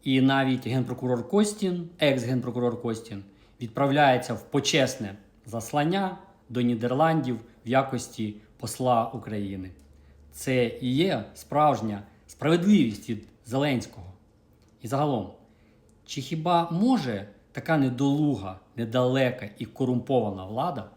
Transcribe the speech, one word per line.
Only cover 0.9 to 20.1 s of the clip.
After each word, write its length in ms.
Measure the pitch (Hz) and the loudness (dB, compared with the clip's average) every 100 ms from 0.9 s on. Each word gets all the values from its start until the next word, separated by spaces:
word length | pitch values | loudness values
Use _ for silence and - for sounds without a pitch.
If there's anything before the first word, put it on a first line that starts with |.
| 123 127 123 - | -4 -2 -2 0
Костін, 600 | 202 208 - 190 175 165 - | 2 2 0 -4 -4 -8 0
екс-генпрокурор 840 | 151 131 117 127 123 117 120 117 | 2 2 0 -2 -2 -2 -2 -2
Костін, 400 | 120 110 - 98 101 - - _ | -4 -6 -8 -16 -16 -20 -20 _
відправляється 760 | 120 - 139 139 147 127 - | -10 -2 2 6 6 4 0
в 160 | 113 - | -8 -2
почесне 680 | 143 135 156 127 - 104 98 - _ - | -2 2 2 2 -2 -10 -12 -20 _ -10
заслання 720 | 113 - 147 151 190 190 185 - _ _ | -10 -4 -2 0 0 -2 -6 -18 _ _
до 120 | 120 | -2
Нідерландів 800 | 120 117 120 127 160 160 127 113 - - 110 | 0 0 -2 2 2 2 0 -6 -8 -16 0
в 20 | |
якості 640 | 131 131 123 - - 107 104 - _ | 0 2 -4 -8 -8 -8 -8 -18 _
посла 520 | 104 - 127 120 117 | -12 -4 2 2 0
України. 640 | 117 107 107 101 98 92 - _ - - - - | -6 -8 -8 -6 -8 -12 -16 _ -20 -20 -20 -20
Це 460 | - - 127 120 - | -10 -2 0 0 -2
і 140 | 127 | -2
є 300 | 127 196 135 104 | 2 2 0 -6
справжня 680 | - - 143 151 120 110 101 104 _ _ | -16 -4 2 4 4 -2 -6 -10 _ _
справедливість 840 | - 143 170 180 202 123 104 - | -4 2 2 6 6 4 0 -8
від 180 | 110 - _ - | -10 -10 _ -6
Зеленського. 680 | 127 147 127 - - 90 - _ _ _ _ _ _ | 0 0 0 -4 -14 -18 -20 _ _ _ _ _ _
І 60 | 113 | -6
загалом, 420 | 135 147 123 95 - _ _ _ _ _ _ - | -2 0 0 -4 -12 _ _ _ _ _ _ -12
чи 140 | - | -10
хіба 500 | 131 165 160 175 165 | -6 -4 2 2 2
може 580 | 165 233 254 135 104 98 - _ | 2 2 2 0 -6 -8 -18 _
така 260 | - - 160 | -12 0 2
недолуга, 800 | 135 123 139 143 151 120 95 92 _ - | 2 2 0 2 2 0 -6 -12 _ -8
недалека 760 | 113 123 127 131 127 123 104 - | -2 2 2 4 2 0 -12 -10
і 80 | 117 | -12
корумпована 760 | - 127 123 107 | -4 0 0 2